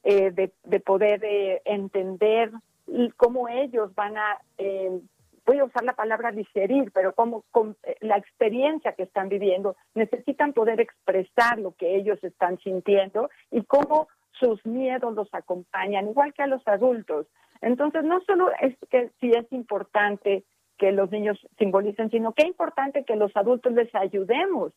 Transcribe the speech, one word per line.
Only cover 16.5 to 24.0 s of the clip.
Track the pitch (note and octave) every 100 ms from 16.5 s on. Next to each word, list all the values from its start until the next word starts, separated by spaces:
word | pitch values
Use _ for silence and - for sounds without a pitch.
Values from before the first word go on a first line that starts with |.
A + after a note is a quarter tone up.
| C4 -
adultos. | G3+ B3+ A#3 - D3+ D#3 _ _ _
Entonces, | - B3 D4 D#4+
no | D4+ F4+
solo | F#4 F4+ F4+ -
es | C4+ B3 -
que | B3+ A#3+ _
sí | B3
es | A#3 A#3
importante | C4 A3+ G3+ G3 G#3+ G#3 G3+ G3+ G3 _ _ _ -
que | G3
los | G3 G3
niños | G#3+ G#3 G3+ - _
simbolicen, | G3+ F#3+ G#3 G3+ A3
sino | A3+ A3+
que | A3+
es | D#4+
importante | - D#4+ - C#4 C#4+ C4+
que | G#3+
los | G3+ G#3
adultos | G3+ B3 B3+
les | A#3+ A3+
ayudemos | G3+